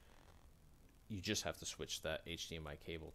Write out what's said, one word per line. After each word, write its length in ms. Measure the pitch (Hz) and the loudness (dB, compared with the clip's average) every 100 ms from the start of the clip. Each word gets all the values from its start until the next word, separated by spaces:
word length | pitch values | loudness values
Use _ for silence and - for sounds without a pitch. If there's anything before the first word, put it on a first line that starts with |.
| - - - - - - - - - - - | -16 -16 -14 -14 -14 -16 -16 -16 -16 -14 -2
You 120 | 104 | 2
just 220 | 98 101 | 6 6
have 140 | 82 - | 6 2
to 100 | 82 | -2
switch 360 | - 71 - | 0 0 2
that 180 | 80 78 | 4 2
H 240 | - 85 - | 2 0 0
D 40 | |
M 140 | 82 76 | 0 -2
I 80 | 73 | -2
cable 360 | - 82 78 | -2 -2 -2